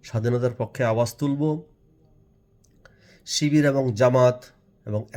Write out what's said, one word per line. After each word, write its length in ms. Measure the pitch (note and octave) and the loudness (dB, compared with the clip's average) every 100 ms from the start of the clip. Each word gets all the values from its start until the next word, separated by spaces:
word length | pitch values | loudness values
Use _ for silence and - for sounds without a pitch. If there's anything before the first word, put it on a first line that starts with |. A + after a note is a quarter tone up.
| - | -6
স্বাধীনতার 460 | A2+ A2+ B2 B2 A#2+ | -4 -2 0 -2 -4
পক্ষে 220 | A2+ - A#2+ | -10 -4 -2
আওয়াজ 180 | A2 A#2+ - | 0 -2 -2
তুলব। 220 | C#3+ C#3 D3+ D#3 - _ _ _ _ _ _ _ _ _ _ _ _ _ _ _ - | -4 -2 -2 -4 -10 _ _ _ _ _ _ _ _ _ _ _ _ _ _ _ -8
শিবির 300 | - D3+ D3+ D3 | -2 0 2 2
এবং 120 | C#3 C3 G#2 | 2 -2 2
জামাত 380 | B2+ B2+ B2 B2 - _ _ _ - | 2 6 4 2 -10 _ _ _ -8
এবং 120 | G#2+ - | -8 -6